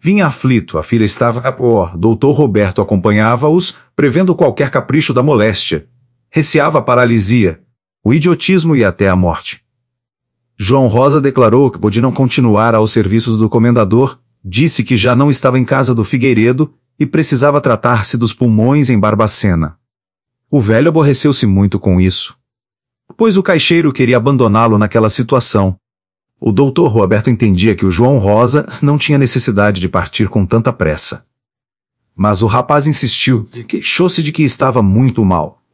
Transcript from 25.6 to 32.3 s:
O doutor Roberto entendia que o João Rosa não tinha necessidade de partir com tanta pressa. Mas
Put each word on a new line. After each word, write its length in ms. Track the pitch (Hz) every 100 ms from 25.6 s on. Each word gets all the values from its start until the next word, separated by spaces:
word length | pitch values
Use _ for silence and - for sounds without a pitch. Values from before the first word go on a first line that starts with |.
| 98 92 _ _ _ _ _ _
O 120 | -
doutor 360 | 101 139 131 160
Roberto 420 | 110 98 104 117
entendia 440 | 117 113 90 107
que 120 | 98 95
o 40 |
João 280 | 87 123 139
Rosa 480 | 98 104 120 143 - -
não 160 | 143 147
tinha 200 | - 143
necessidade 640 | 131 131 120 101 104 92
de 80 | 87
partir 400 | 92 90 - 107
com 160 | 117 92
tanta 260 | 113 113
pressa. 520 | 117 78 73 - - - _ _ _ _ _ _ _ _
Mas 280 | - 101